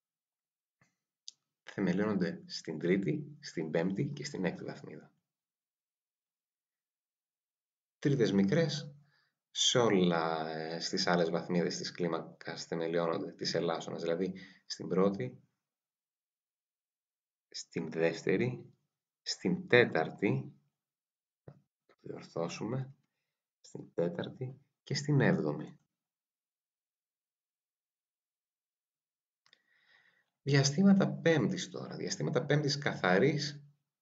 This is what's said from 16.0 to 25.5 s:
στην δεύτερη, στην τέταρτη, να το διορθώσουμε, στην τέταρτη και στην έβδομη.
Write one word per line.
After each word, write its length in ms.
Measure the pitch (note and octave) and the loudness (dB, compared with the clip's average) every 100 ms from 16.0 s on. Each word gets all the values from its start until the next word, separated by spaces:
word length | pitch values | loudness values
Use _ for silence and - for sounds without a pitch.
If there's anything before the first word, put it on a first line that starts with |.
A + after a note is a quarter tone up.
| _ _ _ _ _ _ _ _ _ _ _ _ _ _ _ | _ _ _ _ _ _ _ _ _ _ _ _ _ _ _
στην 420 | - - - - | -18 -10 -8 -6
δεύτερη, 840 | D#2+ E2 D#2+ - F#2+ B2 B2+ - _ _ _ _ _ | 0 0 0 -2 0 0 -4 -12 _ _ _ _ _
στην 460 | - - F#2+ - - | -10 -4 -2 -2 4
τέταρτη, 840 | B2 A#2 D#2+ D#2+ - G#2 C3+ - - _ _ _ _ _ _ _ _ | 4 6 2 -2 -2 -2 -2 -4 -14 _ _ _ _ _ _ _ _
να 80 | - - _ _ _ | -20 -20 _ _ _
το 80 | _ | _
διορθώσουμε, 920 | - E2 - E2 E2+ - G#2 C3 C3 - _ _ _ _ _ _ | -16 -16 -10 -6 -6 -4 -6 -4 -6 -12 _ _ _ _ _ _
στην 340 | - - - | -20 -18 -10
τέταρτη 680 | - F2 - - - C3 - _ _ | -4 -2 -2 -8 -8 -10 -10 _ _
και 120 | - | -6
στην 260 | C#3 - C#3+ | -4 2 4
έβδομη. 580 | G#2 - D2+ | 6 4 0